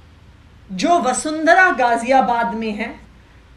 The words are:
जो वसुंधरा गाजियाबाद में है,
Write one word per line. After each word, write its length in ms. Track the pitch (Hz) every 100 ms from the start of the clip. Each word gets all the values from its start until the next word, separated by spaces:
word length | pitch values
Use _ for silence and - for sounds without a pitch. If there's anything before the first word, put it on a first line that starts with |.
| - - - - - - -
जो 280 | 185 294 349
वसुंधरा 720 | 247 254 311 311 320 359 370
गाजियाबाद 840 | 254 240 226 226 269 240 233 214
में 180 | 214 220
है, 160 | 208 233 - - - _ - _